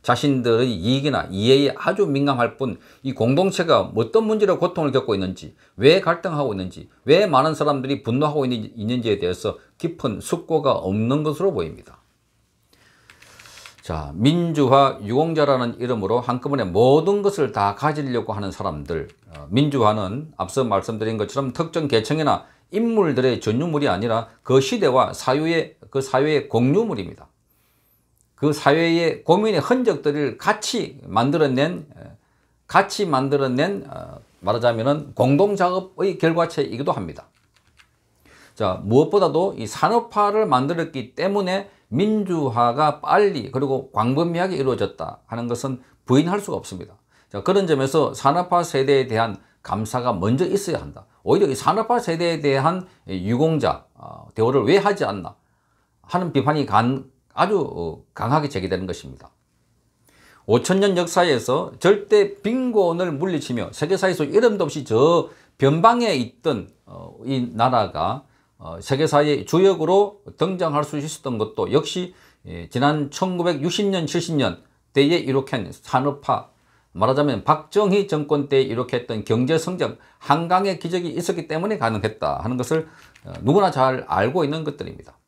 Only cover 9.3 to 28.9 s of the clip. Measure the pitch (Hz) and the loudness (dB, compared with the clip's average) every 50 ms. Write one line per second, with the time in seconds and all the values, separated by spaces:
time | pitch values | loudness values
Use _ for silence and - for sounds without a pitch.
9.3 | 90 - - 104 92 - _ _ _ _ - 165 165 - - 127 107 - - - | -4 -4 -6 -6 -6 -6 _ _ _ _ -8 -6 -6 -4 -6 -6 -6 -6 -6 -6
10.3 | - 170 - - 165 156 143 135 113 95 - 92 98 107 110 117 135 151 151 156 | -6 -6 -4 -2 -2 0 2 2 0 0 -2 -2 -2 0 0 0 0 0 0 -2
11.3 | 147 - 185 196 160 101 82 78 - - - - - _ _ _ _ _ _ _ | -4 0 -2 -2 0 -2 -6 -6 -8 -16 -20 -20 -20 _ _ _ _ _ _ _
12.3 | _ _ _ _ _ _ _ _ _ _ _ _ _ _ _ _ - _ - - | _ _ _ _ _ _ _ _ _ _ _ _ _ _ _ _ -20 _ -20 -20
13.3 | - - - - - - - - - - - - 82 78 76 69 73 87 113 139 | -20 -20 -20 -20 -20 -20 -20 -20 -20 -16 -10 -8 -8 -8 -8 -10 -4 2 2 2
14.3 | 160 175 175 170 156 147 139 120 135 139 139 135 117 104 104 101 117 139 156 165 | 4 4 0 0 0 2 4 6 6 6 6 4 0 -4 -6 -2 0 0 0 0
15.3 | 160 156 147 143 135 127 123 117 107 - 120 120 123 110 95 90 - - - - | 2 0 2 2 2 0 0 -4 -6 -6 -4 -4 -2 -2 0 0 0 0 0 -2
16.3 | 120 123 - 147 139 135 107 90 87 101 120 127 139 156 160 190 202 208 202 202 | -6 -4 -4 -4 -2 -2 -2 0 2 4 6 6 6 4 4 2 0 2 0 -2
17.3 | 196 - 143 117 - 110 101 101 101 - 143 151 147 151 147 135 120 117 101 - | 0 0 -4 -2 0 0 0 0 0 0 -2 -2 -2 -2 -4 -4 -4 -4 -4 -4
18.3 | 107 101 101 95 87 - 101 95 78 73 71 73 85 78 80 - _ _ _ - | -6 -6 -6 -8 -8 -6 -6 -6 -6 -6 -8 -6 -6 -6 -6 -10 _ _ _ -20
19.3 | 82 76 73 71 92 123 147 151 139 131 113 104 110 110 98 92 104 139 156 156 | -20 -20 -12 -2 0 2 2 2 2 2 4 4 2 2 -2 -6 -6 -8 -10 -12
20.3 | - - - 101 - 139 127 117 101 98 - - 113 107 110 110 113 107 107 101 | -8 -8 -8 -4 -2 -2 0 0 0 -2 -2 -4 -8 -4 -4 -4 -2 -4 -6 -4
21.3 | - 143 139 131 123 - 165 160 - 170 156 143 120 113 110 - 196 160 156 135 | -4 -4 -4 -4 -4 -6 -6 -4 -4 -4 -2 2 0 0 2 0 -2 0 2 0
22.3 | 98 - - - _ _ _ _ - 208 233 233 226 214 190 160 135 127 127 131 | 0 -2 -4 -14 _ _ _ _ -2 -2 0 2 2 2 2 2 2 2 2 2
23.3 | 117 101 - 110 110 123 160 175 151 147 143 123 95 95 110 120 110 113 113 - | 0 0 -2 -2 0 0 -2 -2 -2 0 0 0 0 -2 -2 -2 -2 -2 -4 -6
24.3 | - _ _ - 127 135 135 - 247 226 - 139 123 131 113 - - - - - | -20 _ _ 4 4 4 4 2 -2 0 2 4 4 4 2 2 -2 -4 -2 0
25.3 | 131 147 156 160 165 160 151 - - _ - - - 139 135 - - 131 143 156 | 0 0 0 0 0 0 -2 -4 -12 _ -20 -6 -6 -6 -4 0 0 2 2 2
26.3 | 156 139 - - - 117 120 131 151 202 233 214 160 107 90 82 - - - _ | 2 0 0 0 0 2 2 4 4 2 2 0 -4 -8 -8 -10 -14 -18 -20 _
27.3 | _ _ _ _ _ _ _ _ _ _ _ _ _ _ _ _ _ _ _ _ | _ _ _ _ _ _ _ _ _ _ _ _ _ _ _ _ _ _ _ _
28.3 | _ _ 143 151 147 147 - 143 143 165 170 165 | _ _ 0 0 0 2 2 2 4 4 2 2